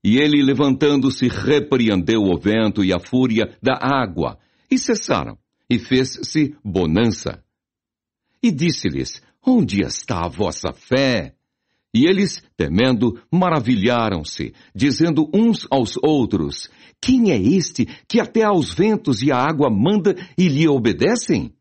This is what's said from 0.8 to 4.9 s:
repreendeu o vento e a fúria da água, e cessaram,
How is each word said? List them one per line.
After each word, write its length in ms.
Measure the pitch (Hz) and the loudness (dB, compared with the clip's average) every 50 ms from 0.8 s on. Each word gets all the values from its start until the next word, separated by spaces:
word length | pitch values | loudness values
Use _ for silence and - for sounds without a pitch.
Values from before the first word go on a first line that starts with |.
| 151 147 147 139 127 139 131 - 127 | 2 2 2 2 0 0 -2 0 -2
repreendeu 920 | 120 92 98 101 127 147 143 - 147 139 127 117 110 101 92 87 87 113 113 | -2 -2 -2 -2 0 0 0 0 0 0 0 2 2 0 0 0 0 0 2
o 180 | 104 95 87 78 | 2 2 0 0
vento 460 | 76 101 107 110 110 104 - 104 98 | 0 0 0 2 0 0 0 0 0
e 80 | 92 90 | 0 0
a 60 | 85 | -2
fúria 580 | - - 127 127 131 123 110 113 104 - - _ | -4 -2 0 0 0 2 0 0 -2 -2 -6 _
da 160 | - 131 131 - | -2 -2 -2 -2
água, 580 | - 127 143 135 123 98 82 82 76 58 - _ _ _ _ _ _ _ | -2 -2 0 -2 -2 -4 -4 -4 -6 -6 -6 _ _ _ _ _ _ _
e 60 | 269 | -4
cessaram, 600 | 247 - - | -4 -2 -2